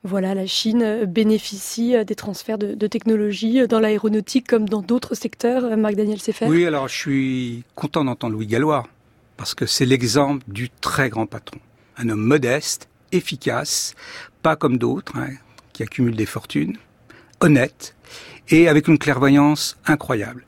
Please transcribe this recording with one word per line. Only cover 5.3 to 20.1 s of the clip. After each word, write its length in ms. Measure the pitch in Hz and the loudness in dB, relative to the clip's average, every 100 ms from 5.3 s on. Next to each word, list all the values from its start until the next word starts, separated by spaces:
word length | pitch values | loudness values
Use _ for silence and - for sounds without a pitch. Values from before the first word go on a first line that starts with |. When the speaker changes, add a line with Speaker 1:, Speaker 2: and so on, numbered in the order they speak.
| - 233 254 | -4 -2 0
Speaker 1:
euh, 120 | 247 220 | 0 0
Marc-Daniel 440 | 214 202 208 208 | 0 0 -2 -2
Seffer. 280 | - 208 220 | -6 -2 2
Speaker 2:
Oui, 180 | 165 175 | 2 2
alors 220 | 151 135 | 0 -4
je 80 | - | -6
suis 680 | - 139 131 127 123 117 - - | -2 -2 0 -2 -6 -8 -14 -10
content 280 | 156 170 | -4 -2
d'entendre 300 | 139 120 120 | -2 -2 -6
Louis 140 | 107 110 | -6 -2
Gallois, 400 | 113 151 147 113 _ _ _ _ - | 0 2 0 -4 _ _ _ _ -14
parce 160 | - | -12
que 140 | - - | -6 -4
c'est 180 | - 127 | 0 2
l'exemple 580 | 131 120 117 139 143 127 | 2 2 0 0 -2 -8
du 240 | 101 123 | -10 -10
très 380 | _ - - 131 | _ -6 -2 -2
grand 180 | 110 113 | -2 -6
patron. 320 | 110 - - _ _ _ - | -8 -16 -20 _ _ _ -8
Un 120 | 117 | -4
homme 140 | 107 | -2
modeste, 680 | 110 147 123 139 - - - _ _ | 2 2 2 -2 -2 -10 -12 _ _
efficace, 800 | 185 - 131 - 117 151 - - - - - - _ | -2 -2 -6 -4 -4 -4 -6 -6 -10 -20 -18 -20 _
pas 140 | 160 156 | 0 2
comme 240 | 151 123 | 0 0
d'autres, 360 | 120 139 - - | -2 -4 -8 -8
hein, 120 | 131 135 _ - _ | -8 -12 _ -20 _
qui 120 | - | -10
accumulent 320 | 113 - 120 110 | -10 -2 -2 0
des 100 | 107 | -4
fortunes, 520 | 113 - - 165 208 _ _ _ - _ _ | -6 -6 -4 -4 -8 _ _ _ -20 _ _
honnête, 560 | 180 143 135 _ - _ - - - - - | 4 6 4 _ -20 _ -20 -20 -20 -20 2
et 180 | 156 170 | 6 8
avec 180 | 151 151 | 6 6
une 100 | 151 | 4
clairvoyance 800 | 151 127 139 139 147 151 - - - | 4 2 6 6 6 2 -4 -6 0
incroyable. 640 | 151 - | 0 0